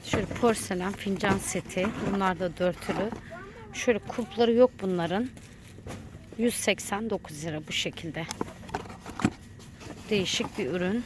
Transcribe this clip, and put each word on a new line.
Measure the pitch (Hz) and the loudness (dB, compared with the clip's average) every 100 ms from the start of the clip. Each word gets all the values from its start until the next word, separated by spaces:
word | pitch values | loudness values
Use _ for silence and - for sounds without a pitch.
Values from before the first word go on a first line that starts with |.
| - | 2
Şöyle | 226 190 | 0 2
porselen | - 240 220 - 180 185 | 4 4 4 0 -2 -2
fincan | 202 202 190 202 190 | -2 -2 0 2 2
seti. | - 180 - - 196 - 202 | 2 -2 -2 0 0 0 0
Bunlar | 196 190 180 | 4 2 2
da | 180 - | -2 2
dörtlü. | 180 170 - 160 202 - - - 381 - - | 2 2 -2 0 0 -2 -10 -12 -12 -14 -12
Şöyle | - - 208 | -2 2 2
kulpları | - - 220 - 233 | 0 -6 -4 4 6
yok | 233 247 - | 10 8 6
bunların. | 190 180 165 185 254 - - - - - - - - - - - | 0 2 2 2 0 -6 -16 -18 -16 -14 -10 -10 -12 -16 -12 2
Yüz | 233 | 2
seksen | - - 196 - 202 220 | 4 2 0 0 -2 0
dokuz | 196 - 151 165 | -2 -4 -8 -4
lira | 151 147 | -6 -4
bu | |
şekilde. | - - - 165 156 165 - - - - - - - - - - - - - - - - - - | -2 -2 -4 -6 -6 -6 -4 -6 -6 -10 -8 -8 -12 -12 0 0 0 -16 -16 -16 -14 -14 -12 0
Değişik | 208 180 - - - | 2 2 0 -2 -2
bir | 131 | 0
ürün. | 180 180 226 | 2 2 0